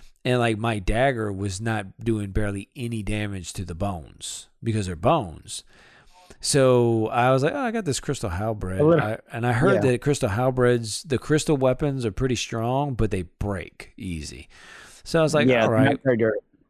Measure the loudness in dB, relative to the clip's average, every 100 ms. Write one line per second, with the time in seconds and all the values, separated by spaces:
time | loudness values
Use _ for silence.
0 | -20 _ -2 0 2 0 -2 -2 0 2
1 | 2 0 -4 -4 -4 -4 -4 -4 -6 -6
2 | -2 -2 -2 -2 -2 -4 -8 -10 -6 -6
3 | -4 -4 -4 -6 -10 -10 -8 -4 -4 -6
4 | -10 -16 -14 -14 -16 _ -4 -2 -4 -2
5 | 2 2 0 -10 -14 -14 -16 -20 -20 -20
6 | _ -20 -20 -10 0 4 6 6 4 2
7 | 2 2 2 4 2 -2 -4 -4 -4 -4
8 | -4 -6 -4 -4 -4 -4 -4 2 4 4
9 | 2 -4 -8 -4 0 2 2 4 2 2
10 | 0 0 0 0 0 2 4 2 0 -8
11 | -4 -4 0 0 2 2 2 2 0 -2
12 | -4 -2 -2 -2 -4 -4 -2 0 -2 0
13 | 0 0 -6 -6 -6 -4 -8 -16 -20 -14
14 | -8 -8 -8 -14 -18 -20 -20 -20 -20 -20
15 | -2 2 2 4 4 6 4 4 4 2
16 | 0 2 2 0 -6 _ _